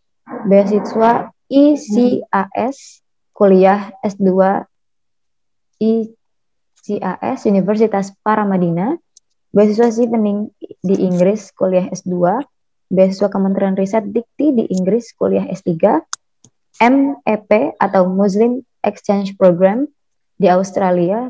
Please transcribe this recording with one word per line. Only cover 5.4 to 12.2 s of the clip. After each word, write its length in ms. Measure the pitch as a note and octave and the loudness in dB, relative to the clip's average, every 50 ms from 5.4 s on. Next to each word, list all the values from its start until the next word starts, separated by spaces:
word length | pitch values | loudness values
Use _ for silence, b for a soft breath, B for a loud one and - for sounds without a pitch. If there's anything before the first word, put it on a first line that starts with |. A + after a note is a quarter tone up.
| _ _ _ _ _ _ _ - | _ _ _ _ _ _ _ -2
I 320 | G#3+ A3 A3+ A3+ A3 A3+ A3+ _ _ _ _ _ _ _ _ _ _ _ _ | 0 0 0 0 -2 -6 -12 _ _ _ _ _ _ _ _ _ _ _ _
C 240 | _ _ - G#3 - | _ _ -10 -8 -6
A 160 | - F#3 - - - | -6 -6 -6 -6 -6
S 240 | A#3 C4 C4 - A3 G3 G3 F#3 F#3+ G#3+ G#3+ A3+ G#3+ G#3 G3 G3 G3 - _ | -6 -6 -2 -2 0 0 2 0 0 0 0 0 0 0 -4 -6 -6 -12 _
Paramadina, 800 | - G#3+ G#3+ G#3+ G#3 G3 F#3+ F#3 F3+ E3+ E3 E3+ F#3+ B3 E4+ E4+ _ _ _ _ _ _ _ _ _ _ - | -2 0 0 0 0 0 0 0 0 0 -2 -2 -2 -4 -6 -8 _ _ _ _ _ _ _ _ _ _ 2
beasiswa 320 | G3+ G#3+ G#3 G#3 A3 A#3+ | 2 2 2 2 2 0
Chevening 640 | A#3 A3 A3+ B3 A3+ A#3 A3+ G#3 G#3 G3+ G#3 G#3+ - _ - - - - _ - | 0 2 0 -2 -2 0 -2 -2 -2 -2 -4 -6 -8 _ -20 -20 -20 -18 _ -2
di 120 | F#3 G3 G3 | -2 0 0
Inggris, 560 | F#3+ F3+ F3+ F3 F3+ F#3+ G#3+ G#3+ - - _ | 0 0 0 2 2 0 0 -2 -6 -14 _
kuliah 320 | - F#3+ F#3 F#3 F3+ F#3 - F#3+ | -4 -4 0 0 -2 -2 -4 -8
S 80 | F3+ - | -10 -8
dua, 400 | F3+ F3+ F3 | -6 -4 -2